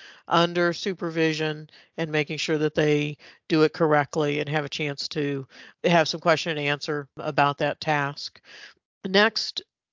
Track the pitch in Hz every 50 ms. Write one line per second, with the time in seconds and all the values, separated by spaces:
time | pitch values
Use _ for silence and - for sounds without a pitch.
0 | - - - - _ - - 170 175 175 175 175 175 170 170 - - 214 190 165
1 | 175 170 160 165 160 160 156 151 156 156 151 151 156 147 - - - _ _ -
2 | 165 156 151 151 151 - 156 147 - - 160 151 151 151 - - 151 151 151 147
3 | 147 147 147 - - - - _ _ - 165 156 156 151 - - 175 151 151 147
4 | 143 - - 165 151 147 147 147 151 143 147 156 147 139 - - 156 147 143 -
5 | - - - 160 147 143 143 139 131 - - - - - - _ - 160 170 170
6 | 156 - - 165 - 175 160 151 - 180 160 147 147 143 147 143 - - 151 147
7 | 143 - _ - 147 151 147 135 143 143 143 - 156 147 117 - - 156 151 147
8 | 143 139 143 - - - - _ _ - - - - - - _ _ _ _ _
9 | - 190 185 196 208 226 - - - - - - - _ _ _ _ _